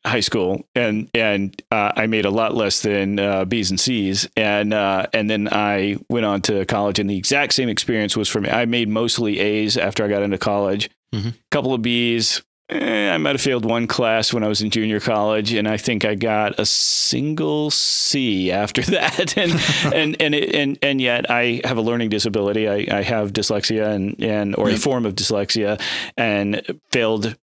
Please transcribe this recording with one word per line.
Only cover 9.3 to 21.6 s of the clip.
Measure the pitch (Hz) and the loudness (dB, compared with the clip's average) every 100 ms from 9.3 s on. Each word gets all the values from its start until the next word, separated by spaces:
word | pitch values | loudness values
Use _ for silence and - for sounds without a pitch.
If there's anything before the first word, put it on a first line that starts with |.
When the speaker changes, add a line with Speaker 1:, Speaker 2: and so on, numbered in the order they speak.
| 104 | 0
Speaker 1:
A's | 104 107 107 110 | 2 2 0 0
after | 90 98 | 0 0
I | 104 | 0
got | 101 | 0
into | 101 95 | 0 0
college. | - 101 101 101 - _ _ 113 | 0 0 0 0 -4 _ _ -6
Speaker 2:
Mm-hmm. | 107 117 _ | -6 -8 _
Speaker 1:
Couple | 147 131 | -2 0
of | 127 | -2
B's. | 113 120 120 117 110 - _ _ _ | 0 0 2 0 0 -4 _ _ _
Eh, | 302 - 110 101 | -6 -2 0 0
I | 170 | 0
might | 147 139 | 0 0
have | |
failed | 147 123 113 | 0 0 0
one | 117 117 | -2 -2
class | - 117 110 107 | 0 2 2 0
when | 120 | 0
I | 107 | 0
was | 104 | 0
in | 107 | 0
junior | 110 107 107 | -2 0 0
college, | - 110 104 110 107 | 0 0 2 0 0
and | 113 107 | 0 0
I | 107 | -2
think | - 110 107 | -2 0 0
I | 104 | 0
got | 113 107 104 - | 0 0 0 0
a | 104 | 0
single | - - - - 123 147 156 156 151 151 | 0 0 0 0 0 -2 -2 -2 0 0
C | - - - - 143 127 95 92 | 0 0 0 0 0 0 0 0
after | 92 104 - | 0 0 0
<laughs> | - 180 | 0 2
that. | 156 - 180 - | 0 0 -2 0
And, | 180 | 0
Speaker 2:
<laughs> | 165 - 147 160 | 0 0 0 0
Speaker 1:
and, | 151 151 156 | 0 0 0
and, | 156 147 | 0 0
it, | - - | 0 0
and, | 139 139 | 0 0
and | 143 139 | -2 0
yet | 127 120 123 | 2 0 2
I | 120 120 117 | 2 2 0